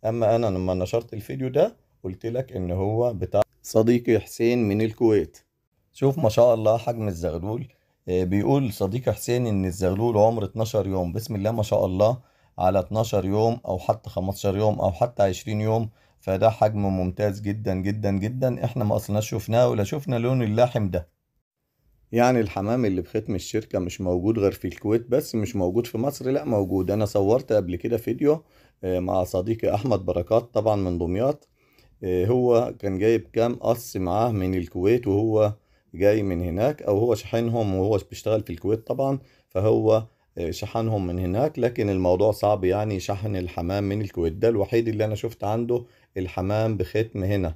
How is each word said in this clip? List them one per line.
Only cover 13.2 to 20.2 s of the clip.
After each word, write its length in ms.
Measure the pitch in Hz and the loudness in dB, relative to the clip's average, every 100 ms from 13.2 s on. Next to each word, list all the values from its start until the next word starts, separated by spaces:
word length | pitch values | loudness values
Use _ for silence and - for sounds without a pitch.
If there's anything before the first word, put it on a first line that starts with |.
يوم 360 | 92 101 113 120 - | 0 2 2 0 -4
أو 120 | 92 | -6
حتى 320 | - 110 - | -2 -4 -4
خمستاشر 460 | - 95 98 101 98 | -6 -6 -4 -2 0
يوم 240 | 107 107 | 0 2
أو 120 | 95 | -2
حتى 300 | 95 123 - | 0 -4 2
عشرين 380 | 98 - - 107 | 0 0 -6 -4
يوم، 300 | 107 110 110 _ _ _ | 0 0 -2 _ _ _
فده 300 | - 95 110 | -4 2 2
حجم 280 | 107 107 107 98 | 4 0 2 0
ممتاز 540 | 95 90 87 104 98 | 0 -2 0 -2 -2
جدًا 340 | 104 104 107 | -6 -4 -2
جدًا 360 | 95 95 107 104 | -2 -2 -2 -2
جدًا. 540 | 101 101 127 127 120 | 0 -2 -2 -2 -2
إحنا 200 | 117 127 | -4 -2
ما 120 | 107 110 | -2 -2
أصلناش 340 | - 104 110 | -2 -4 -2
شفناه 380 | 113 - 113 123 | -6 -2 2 2
ولا 160 | 117 | 2
شفنا 320 | 98 156 143 | -2 -4 -4
لون 260 | 123 | -2